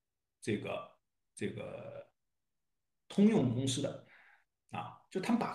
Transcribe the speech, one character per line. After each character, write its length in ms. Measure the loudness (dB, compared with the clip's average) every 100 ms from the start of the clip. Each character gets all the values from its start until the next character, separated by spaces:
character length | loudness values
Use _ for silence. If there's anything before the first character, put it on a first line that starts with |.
| _ _ _ _
这 160 | -4 -2
个， 340 | -2 -6 -8 -18 _ _ _ -8
这 100 | -6
个 640 | -6 -10 -12 -12 -14 -16 _ _ _ _ _ _ _ _ _ _
通 220 | 4 6
用 260 | 6 4
公 140 | 2 0
司 120 | 0
的， 240 | -2 -6 -14 -20 -20 -20 _ _ _
啊， 260 | -10 -10 -12 _
就 120 | -4
他 120 | 0
们 60 | 2
把 160 | 2